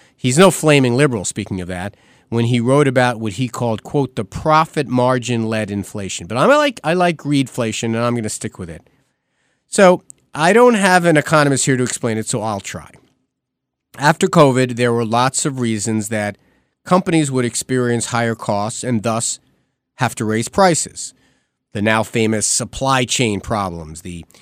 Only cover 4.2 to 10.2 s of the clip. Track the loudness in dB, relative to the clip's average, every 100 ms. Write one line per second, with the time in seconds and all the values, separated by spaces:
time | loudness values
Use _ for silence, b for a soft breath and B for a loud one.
4.2 | -10 -4 2 2 2 -2 -2 0 2 0
5.2 | -2 -2 -2 -4 -4 -6 -8 -10 -10 -10
6.2 | -6 0 2 4 2 -2 -2 0 0 -2
7.2 | -2 0 0 -4 -4 -4 -2 -2 0 -2
8.2 | -4 -8 -10 -10 -14 -16 _ _ _ _
9.2 | _ _ _ _ _ 4 6 4 -2 _